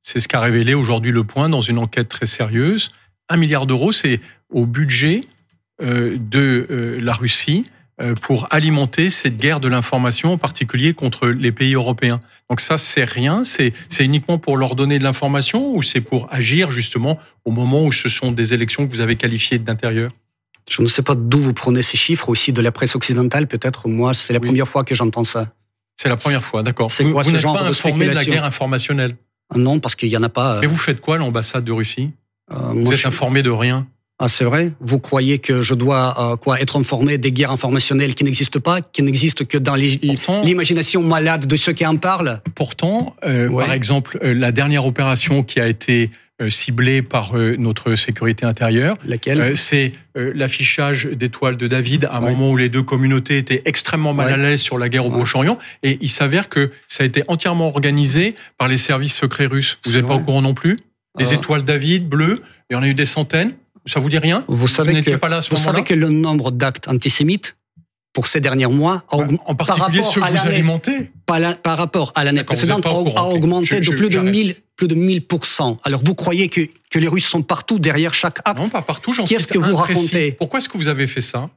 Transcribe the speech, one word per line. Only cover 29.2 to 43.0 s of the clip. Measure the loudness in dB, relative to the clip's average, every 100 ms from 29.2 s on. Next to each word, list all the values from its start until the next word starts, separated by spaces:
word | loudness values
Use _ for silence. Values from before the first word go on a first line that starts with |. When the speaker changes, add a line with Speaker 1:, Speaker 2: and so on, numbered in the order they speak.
| _ _ _
Speaker 2:
Ah | 0
non, | 2 2
parce | -2
qu'il | -2 -2
y | 0
en |
a | 0
pas, | 0 0 0
euh. |
Speaker 1:
Et | 0
vous | 0
faites | 0 -2
quoi | -2 -2
à |
l'ambassade | 0 -2 -2 -4
de | -2
Russie ? | -2 -2 -4 -6 -8 _ _ _
Speaker 2:
Euh, | -8 -4
Speaker 1:
Vous | 0
Speaker 2:
moi, | 2
Speaker 1:
êtes | 2
Speaker 2:
je | 0
Speaker 1:
informé | -2 0 2
de | 2
rien ? | 0 0 0 -4 _ _ _
Speaker 2:
Ah, | -2
c'est | 0
vrai ? | 2 2 0 -4
Vous | -2 -2
croyez | 0 0 2 0
que | 0 0
je | 2
dois, | 2 2 2 0 0 -2
euh, | -2
quoi, | -2 0
être | 0 0
informé | 0 0 0 2
des | 0
guerres | 0 0
informationnelles | 0 -2 0 0 0 0
qui | 0
n'existent | 0 0 -2 0
pas, | 0 -2
qui | -2 -2
n'existent | 0 2 0 0
que | -2 0
dans | 0
les, | 2 0 0
Speaker 1:
Pourtant | 0 -2 0 0
Speaker 2:
l'imagination | 2 2 2 0 0 0
malade | 2 2 2 0 2
de | 2
ceux | 2
qui | 0 0
en | 0
parlent ? | 0 0 -2 -4 -8
Speaker 1:
Pourtant, | -6 -6 -2 -2 0